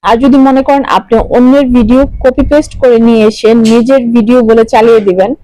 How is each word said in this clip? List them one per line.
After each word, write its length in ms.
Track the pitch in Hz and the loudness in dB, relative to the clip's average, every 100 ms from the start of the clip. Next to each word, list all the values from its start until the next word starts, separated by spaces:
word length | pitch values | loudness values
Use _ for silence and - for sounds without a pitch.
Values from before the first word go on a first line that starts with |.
আর 160 | 196 226 | -2 0
যদি 200 | 269 269 | 2 2
মনে 240 | 269 269 | 2 0
করেন 220 | 269 277 | 0 -2
আপনি 340 | 262 185 185 226 | -2 -6 -2 -4
অন্যের 500 | - - 247 277 269 | -2 0 2 2 0
ভিডিও 380 | 247 220 254 277 | 0 0 0 0
কপি 420 | - 262 262 269 | -2 -4 -2 -2
পেস্ট 300 | 294 302 - | -2 -2 -4
করে 220 | 254 226 | 0 2
নিয়ে 260 | 233 226 214 | 2 2 0
এসে 280 | 214 214 | 0 0
নিজের 580 | 233 220 226 233 269 240 | 0 2 0 2 0 0
ভিডিও 300 | 233 214 247 | -2 0 0
বলে 240 | 220 226 226 | 2 0 0
চালিয়ে 340 | 240 226 226 | 0 2 2
দিবেন 340 | 202 180 196 294 | 0 -2 -2 -4